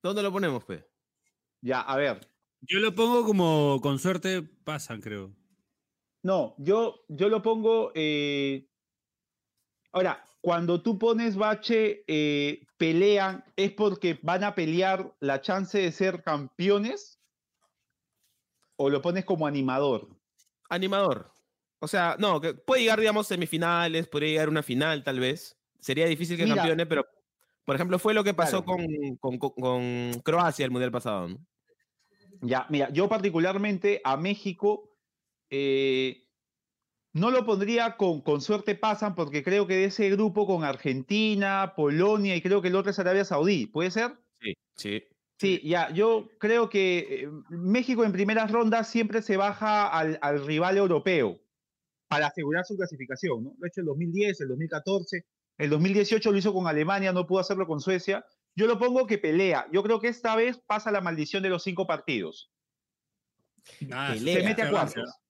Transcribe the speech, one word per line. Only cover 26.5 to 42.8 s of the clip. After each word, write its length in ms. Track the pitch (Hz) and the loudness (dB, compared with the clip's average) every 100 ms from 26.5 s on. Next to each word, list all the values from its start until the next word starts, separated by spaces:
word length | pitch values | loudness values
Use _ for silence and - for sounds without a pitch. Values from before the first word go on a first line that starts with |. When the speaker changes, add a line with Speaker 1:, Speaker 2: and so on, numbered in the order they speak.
| 214 | 2
Speaker 1:
campeone, 280 | 165 160 165 | 2 2 2
pero, 200 | 156 - _ _ _ _ _ | 0 -2 _ _ _ _ _
por 120 | - 135 | -6 -2
ejemplo, 240 | 175 180 | 0 0
fue 140 | 214 | 2
lo 100 | 214 202 | 2 0
que 80 | |
pasó 320 | 185 160 190 175 | 0 0 0 -2
Speaker 2:
Claro. 180 | 180 170 | -4 -4
Speaker 1:
con, 300 | 151 143 123 | -4 -6 -6
con, 220 | 135 123 | -6 -4
con, 120 | 139 | -6
con 720 | - 127 127 123 123 120 120 | -2 -2 0 -2 -4 -4 -4
Croacia 420 | 135 165 170 147 135 | 0 2 0 0 -2
el 60 | |
Mundial 200 | 123 127 | 0 -2
pasado, 380 | 123 117 101 87 | -2 -4 -6 -6
¿no? 160 | 101 170 _ _ _ _ _ _ _ _ - | -12 -18 _ _ _ _ _ _ _ _ -10
Speaker 2:
Ya, 240 | 123 127 123 | -2 -2 -2
mira, 200 | 147 139 | -2 0
yo 180 | 147 196 | 0 0
particularmente 920 | 220 196 165 175 196 208 190 202 202 131 | 0 0 0 0 0 -2 0 0 0 0
a 100 | 139 | 0
México, 800 | 180 202 202 180 202 208 - _ _ _ _ _ _ | 0 -4 -6 -2 0 0 -6 _ _ _ _ _ _
eh, 760 | 139 139 135 135 131 131 123 _ _ _ _ _ _ _ _ _ | -4 0 2 2 0 -2 -6 _ _ _ _ _ _ _ _ _
no 200 | 156 214 | -2 2
lo 140 | 254 226 | 2 2
pondría 520 | 196 202 233 233 226 | 0 2 2 0 0
con, 240 | 190 156 | 0 0
con 180 | 147 147 | 0 0
suerte 360 | 139 208 208 202 | 0 -2 0 -2
pasan, 380 | 220 208 208 | -2 0 -2
porque 300 | 175 151 147 | -4 -4 -2
creo 240 | 143 202 185 | 0 0 2
que 80 | 185 | 2
de 100 | 190 | 0
ese 240 | 190 202 | 2 2
grupo 380 | 196 214 208 196 | 2 2 0 0
con 160 | 180 | 0
Argentina, 1080 | 151 135 147 131 131 208 220 208 196 196 190 185 | 0 -2 -2 -4 -2 0 2 2 0 0 -2 0
Polonia 600 | 147 151 196 214 202 175 | 0 4 4 4 2 0
y 40 | |
creo 200 | 185 202 | 2 2
que 80 | 180 | 2
el 60 | |
otro 140 | 190 | 0